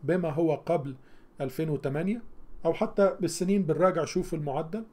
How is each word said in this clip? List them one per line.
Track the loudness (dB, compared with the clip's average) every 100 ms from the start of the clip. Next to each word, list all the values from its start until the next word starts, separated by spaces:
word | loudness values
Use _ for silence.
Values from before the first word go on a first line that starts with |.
بما | 0 0 0
هو | 2 2
قبل | 2 0 0 0 -10 -16 -20 -20 -6
ألفين | -6 -2 -2
وتمانية، | 0 -2 -2 -2 -4 -6 -14 -12 -4
أو | 0
حتى | 2 0 4 4 4
بالسنين | -2 0 2 2
بالراجع | 2 4 4 4
شوفوا | 0 -2 -2 -4
المعدل. | -4 -4 -4 -8 -10